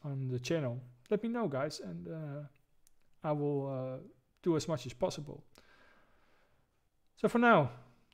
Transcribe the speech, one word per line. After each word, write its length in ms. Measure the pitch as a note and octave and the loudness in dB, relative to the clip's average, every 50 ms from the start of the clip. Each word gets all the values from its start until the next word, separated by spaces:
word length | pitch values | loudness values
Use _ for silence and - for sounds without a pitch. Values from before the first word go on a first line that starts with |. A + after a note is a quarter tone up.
| - | -8
on 240 | C#3+ C#3 C3+ C3+ B2+ | -6 -6 -4 -4 -2
the 100 | B2+ A#2+ | -2 -2
channel, 420 | B2 - E3 D#3+ D3 B2 A#2+ B2+ - - - _ - - | -2 0 0 0 0 -2 -4 -6 -8 -14 -18 _ -4 -2
let 120 | G#3+ G3+ A#3 | -2 0 0
me 60 | A3+ | 0
know, 200 | A#3 A#3+ A3+ E3 | -2 0 0 0
guys, 320 | C#3 C3 C#3+ D#3 - - | 0 0 -2 -2 -4 -6
and, 260 | - F#3+ E3+ E3+ F3 | -10 -10 -10 -10 -8
uh, 360 | F3 E3 D#3+ D#3 D3 C#3+ D3 D3 C#3+ - _ _ _ _ _ _ - - - - - - - - | -8 -8 -8 -8 -8 -8 -10 -10 -12 -16 _ _ _ _ _ _ -20 -20 -20 -20 -20 -14 -6 -2
I 80 | D#3 D3+ | -2 0
will, 340 | D3 D3 D3 D3 C#3 C3+ | 0 2 0 0 0 -2
uh, 320 | C#3 C3+ B2+ C3 C3 B2+ C3 F3+ A#3 - _ _ _ _ _ - | -2 -4 -4 -4 -6 -8 -10 -12 -16 -20 _ _ _ _ _ 2
do 140 | F3+ E3 | 2 2
as 120 | D3+ - - | 2 2 0
much 180 | D#3+ C#3 - | -2 -4 -4
as 60 | B2+ - | -8 -4
possible. 500 | - F#3 F3+ - - C#3+ D3 - - - - - - - - - - - - - - - _ _ _ _ _ _ _ _ _ _ _ _ _ _ _ _ _ _ _ _ _ _ | -2 -2 -2 -2 -4 -10 -10 -12 -14 -16 -20 -20 -20 -20 -20 -20 -20 -20 -20 -20 -20 -20 _ _ _ _ _ _ _ _ _ _ _ _ _ _ _ _ _ _ _ _ _ _
So 120 | - - G#3+ | 0 0 2
for 100 | - A#3 | 4 6
now, 320 | A#3+ A#3+ A3+ E3+ C#3+ B2 - - - - - _ _ _ | 8 8 8 8 6 4 0 -8 -18 -20 -20 _ _ _